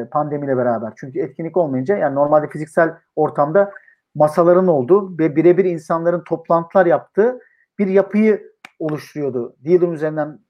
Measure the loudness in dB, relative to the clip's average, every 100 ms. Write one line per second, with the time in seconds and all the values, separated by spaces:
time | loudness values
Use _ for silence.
0 | -6 -4 -4 -6 -4 -2 -2 -2 -6 -12
1 | -12 -8 -8 -8 -6 -2 -2 -2 -2 -2
2 | -2 -2 2 2 0 -8 -6 0 -2 -2
3 | _ -4 -2 0 0 2 0 -4 _ _
4 | _ 0 0 2 4 4 4 2 4 2
5 | 2 -2 -2 2 4 4 2 -2 -4 -4
6 | -2 -2 -4 -6 0 -2 0 2 4 2
7 | -2 0 0 0 _ _ _ -4 0 2
8 | 2 2 2 2 -4 _ -20 -10 -6 -6
9 | -10 -8 -6 -6 -8 _ 0 2 2 -2
10 | -6 -4 -8 -10 _